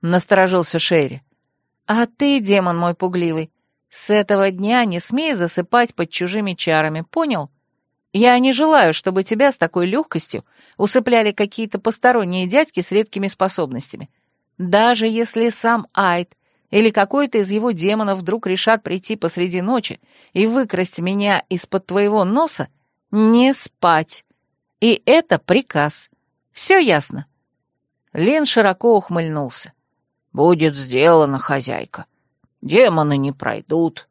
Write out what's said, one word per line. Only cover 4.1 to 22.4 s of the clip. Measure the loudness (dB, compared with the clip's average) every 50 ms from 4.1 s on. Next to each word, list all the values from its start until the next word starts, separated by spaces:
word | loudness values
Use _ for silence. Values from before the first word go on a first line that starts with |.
этого | 2 2 2 2 2 2 2 0
дня | 0 -2 -2 0 0 0 0
не | 0 -2 -4
смей | -4 -4 -4 -2 -2 -2 -2
засыпать | -2 -2 -2 -2 -4 -4 0 2 2 2 0 -2
под | -6 -6 -6
чужими | -4 -6 -6 -4 -4 -4 -4 -4 -6
чарами, | -6 -2 0 0 2 2 0 -2 -6 -10
понял? | _ -4 -4 -2 -2 -2 -4 -6 -8 _ _ _ _ _ _ _ _ _ _ _ _ _
Я | 2 4 6 6 4
не | 4 2 2
желаю, | 2 2 4 4 6 4 4 2
чтобы | 0 -4 -2 -2 -2 -2
тебя | -2 0 0 2 0 2
с | 0
такой | -4 -2 _ -2 -2
легкостью | 0 0 -2 -4 _ -6 -8 -8 -6 -10 -12 -12 _ _ _ _ _ _
усыпляли | _ -2 0 2 0 2 2 2 2 2 2
какие-то | 0 -2 -4 -4 -4 -8 -8 -8 -8 -6
посторонние | -4 -4 -6 2 2 2 2 2 0 -2 -2 -4 -4 0
дядьки | 0 0 0 0 _ -6
с | -6 -2
редкими | 0 -2 -2 -2 -4 -6 -6 -6
способностями. | -4 _ -2 -2 -2 -4 -4 -6 -6 -10 -10 -10 -12 -16 -16 -20 _ _ _ _ _ _ _ _ _ _
Даже | -6 0 2 2 4 4 2 2 0
если | -2 -2 -2 -4 -4 -2 -2 -2 -2
сам | -2 -2 0 0 0 -2 -4 -6 _
Айд | 0 0 0 0 0 -4 _ _ _ _ _ _ _ _ _
или | 0 2 2 2
какой-то | 2 2 0 0 0 -2 -2 0 0 -2
из | -2 0 -2
его | -2 -2 -2
демонов | -4 -2 -2 -2 -2 -2 -2 -2 -4 -4
вдруг | -4 -4 -6 -4 -2 -4
решат | -4 -2 2 0 0 0 _
прийти | -6 -8 -8 -6 -6 -8
посреди | -4 -4 -6 -4 -2 -4 -4 -4 -4 -4
ночи | -2 -2 -2 -4 -6 -12 -14 _ _ _ _ _ _ _
и | 0 0
выкрасть | 2 2 0 -2 -2 -2 -4 -4 -4 -4 -6
меня | -4 -2 -2 -2 0 0 0 -2 -2 -4
из-под | -4 -4 -4 -4 -6 -6 -6
твоего | -2 -2 0 0 2 2 0 0
носа, | 0 0 0